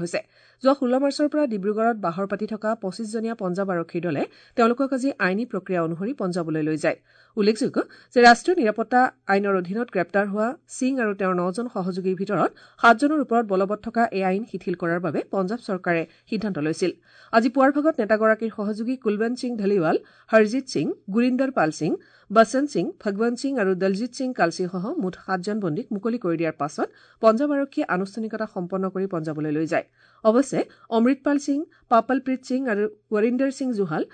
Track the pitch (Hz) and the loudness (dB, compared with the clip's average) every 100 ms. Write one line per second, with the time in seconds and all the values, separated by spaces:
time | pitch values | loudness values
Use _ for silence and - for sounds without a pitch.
0 | 170 175 - _ _ _ 254 277 247 254 | -2 -6 -8 _ _ _ 0 2 2 2
1 | 285 277 294 302 294 214 190 214 226 226 | 0 0 0 0 0 -2 -2 0 0 0
2 | 185 165 196 196 208 214 214 220 190 180 | -4 -4 -4 -4 -6 -4 -4 -4 -6 -8
3 | 220 226 220 226 185 180 196 175 165 175 | -8 -6 -6 -4 -4 -2 -2 -2 -4 -4
4 | 170 143 - - _ - 226 240 269 269 | -4 -2 -4 -8 _ 2 2 2 -2 -2
5 | 269 - 190 190 240 190 185 180 165 165 | -2 -2 -2 -2 -4 -8 -4 -2 -2 -4
6 | 196 285 190 175 165 156 151 156 160 - | -6 -4 -4 -4 -4 -2 -2 0 -2 -2
7 | _ _ _ - 202 220 233 - - - | _ _ _ 0 2 2 0 -2 -4 -10
8 | _ 247 240 240 - 359 220 214 220 247 | _ 6 8 8 4 2 2 0 0 2
9 | 254 - - 196 202 190 175 202 240 196 | 2 0 0 0 2 0 -2 -4 -4 -2
10 | 170 196 208 202 220 294 _ - 254 269 | 0 0 0 -2 -2 -4 _ -4 -2 0
11 | 220 202 190 180 180 185 240 208 180 185 | -2 0 0 0 0 -4 -6 -4 -4 -2
12 | 185 185 196 202 - - - - 233 226 | -2 -2 -2 0 0 -4 -18 2 4 6
13 | 285 302 269 233 220 190 196 208 233 226 | 4 0 2 0 2 0 0 -2 -4 0
14 | 233 196 190 190 240 185 - 175 175 170 | 0 0 0 0 -4 -8 -6 -4 -2 -2
15 | 175 175 - 202 185 240 - 185 185 170 | -2 -4 -2 -2 -2 -4 -6 -4 0 0
16 | 160 _ _ 214 214 180 151 160 180 - | -2 _ _ -4 -4 -2 -2 0 -2 -4
17 | _ - - 226 240 269 269 285 302 311 | _ -20 0 2 4 4 4 4 0 0
18 | 208 214 220 220 226 208 202 208 233 262 | 0 2 4 2 -2 -6 -6 -4 -6 -4
19 | 214 208 226 247 247 233 196 202 160 - | -2 0 -2 -4 -6 -2 0 2 2 0
20 | - _ - 220 214 254 - - 202 403 | -4 _ 2 4 4 2 -2 -2 -2 -4
21 | - 202 254 254 262 254 160 151 151 349 | -2 0 2 2 0 0 0 0 -2 -4
22 | - _ - 202 226 262 285 196 220 - | -6 _ 2 4 4 2 0 -2 -4 -4
23 | 214 196 233 240 277 269 190 185 190 196 | -6 -2 -2 -2 -4 0 0 0 0 -2
24 | 247 - 254 247 170 165 180 180 202 349 | -6 -6 -6 0 -2 0 -6 -4 -6 -4
25 | 185 175 - 190 180 220 190 147 254 202 | -4 -6 -6 -6 -4 -4 -2 -4 -6 -6
26 | 226 233 180 165 165 156 143 - 440 - | -4 -2 -2 -2 -2 -4 -6 -4 -8 -8
27 | - _ 220 220 294 285 277 - - 180 | -20 _ 4 4 0 -2 -2 -4 -2 -2
28 | 196 214 220 220 220 - 175 190 190 185 | -4 -6 -8 -6 -8 -6 -6 -4 -4 -4
29 | 196 175 156 151 151 151 160 160 - _ | -4 -4 -6 -4 -2 -2 0 -2 -4 _
30 | _ _ 226 233 285 - - _ - 226 | _ _ 2 2 2 -2 -4 _ -4 2
31 | 240 277 294 285 285 277 330 _ _ 233 | 2 2 0 0 0 -4 -4 _ _ 2
32 | 226 262 262 262 - 254 269 202 214 - | 2 -2 -2 -6 -2 -2 0 -2 -2 -6
33 | _ 214 226 247 269 269 254 214 190 160 | _ 0 2 2 0 -2 -4 -2 -2 -2
34 | - | -6